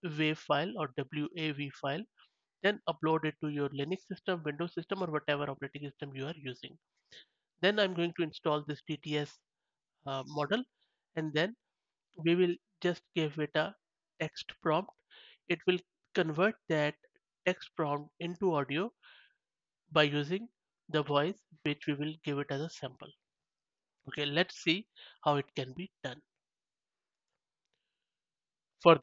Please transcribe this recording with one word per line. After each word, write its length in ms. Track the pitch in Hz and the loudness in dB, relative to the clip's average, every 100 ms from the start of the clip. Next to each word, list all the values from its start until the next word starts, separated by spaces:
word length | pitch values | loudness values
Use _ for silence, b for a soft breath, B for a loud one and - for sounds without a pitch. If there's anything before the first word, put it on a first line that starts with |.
| 180 | -6
wav 320 | 151 156 156 | 0 0 0
file 340 | - 143 175 220 | 0 0 0 -4
or 120 | 147 - | -4 -4
W 300 | 135 151 147 170 | -6 -4 -6 -4
A 140 | 156 | -4
V 200 | 139 143 - | -4 -8 -6
file, 220 | 139 151 226 b b b _ _ | -4 -4 -6 b b b _ _
then 160 | 190 208 - | 0 0 -2
upload 360 | 160 156 160 156 | 0 2 2 0
it 100 | - | -2
to 60 | 151 | -4
your 200 | 147 139 | -2 -2
Linux 380 | 139 139 185 - | -2 -4 -4 -6
system, 300 | 180 - 175 | -8 -4 -2
Windows 300 | 151 147 170 | -2 -4 -4
system, 280 | - 165 190 | -6 -6 -4
or 40 | 175 | -2
whatever 420 | 151 - 143 147 | -2 0 -2 -2
operating 340 | 135 139 143 | -6 -10 -10
system 280 | 143 - 143 | -12 -10 -12
you 120 | 131 139 | -8 -8
are 100 | 165 | -8
using. 420 | 135 123 - - _ B B B B B _ _ | -10 -10 -14 -18 _ B B B B B _ _
Then 180 | 180 208 | 2 4
I'm 140 | 196 | 2
going 200 | 170 170 170 | 2 0 0
to 60 | |
install 420 | 156 - 160 151 147 | -4 -2 0 0 0
this 140 | 147 - | -8 -6
T 100 | 151 | -8
T 200 | 151 151 | -4 -4
S, 140 | 147 - _ _ _ _ _ _ 139 | -4 -8 _ _ _ _ _ _ -8
uh, 180 | 135 143 | -6 -6
model, 360 | 147 147 220 254 _ _ _ _ 165 | -4 0 0 -2 _ _ _ _ -6
and 160 | 156 | -2
then 220 | 147 185 240 _ _ _ _ _ - 160 | 0 0 -4 _ _ _ _ _ -4 2
we 100 | 175 | 4
will 200 | 175 175 _ _ | 4 0 _ _
just 200 | 180 170 - 165 | -2 -2 -4 -2
give 220 | 156 151 | -2 0
it 140 | 147 151 | -2 0
a 180 | 170 - _ _ _ - | 0 -4 _ _ _ -8
text 320 | 156 - - - | -6 -6 -14 -6
prompt. 280 | 165 156 196 - _ B B B - | 0 0 0 -10 _ B B B -4
It 120 | 170 - | -2 0
will 120 | 180 - _ _ | 0 -2 _ _
convert 420 | - 160 151 202 226 - | 0 0 4 2 2 0
that 260 | 156 147 - _ _ _ _ 185 | 2 2 -2 _ _ _ _ -2
text 240 | 180 - - | -2 -4 -4
prompt 320 | 151 143 147 - | 0 -2 -4 -8
into 340 | 170 175 190 151 | -8 -2 2 2
audio 360 | 135 143 226 - b b b b _ _ _ _ _ | 0 -2 -2 -6 b b b b _ _ _ _ _
by 120 | 151 | 4
using 440 | 147 147 147 190 233 _ _ _ - | 4 2 0 -2 -4 _ _ _ -2
the 140 | 151 | 0
voice, 360 | 147 143 147 - _ 156 | 2 4 2 0 _ -6
which 240 | 147 147 - | -4 -2 -2
we 60 | |
will 200 | 143 151 156 | -2 -2 -4
give 140 | 147 143 | -4 -4
it 80 | 143 | -2
as 120 | 139 | -4
a 80 | 165 | -6
sample. 380 | - 131 127 - - _ _ _ _ _ _ _ _ - | -8 -12 -12 -18 -20 _ _ _ _ _ _ _ _ -10
Okay, 180 | 147 143 | -6 -2
let's 360 | 147 185 - | 0 -2 -2
see 220 | 170 180 - B B B | 0 0 -2 B B B
how 120 | 151 143 | 2 2
it 80 | 139 - | 0 -6
can 180 | 131 131 | -8 -8
be 160 | 185 _ | -12 _
done. 180 | - 151 - _ _ _ _ _ _ _ _ _ _ _ _ _ _ _ _ _ _ _ _ _ _ _ _ _ | -12 -12 -18 _ _ _ _ _ _ _ _ _ _ _ _ _ _ _ _ _ _ _ _ _ _ _ _ _
For 180 | 175 156 | 8 10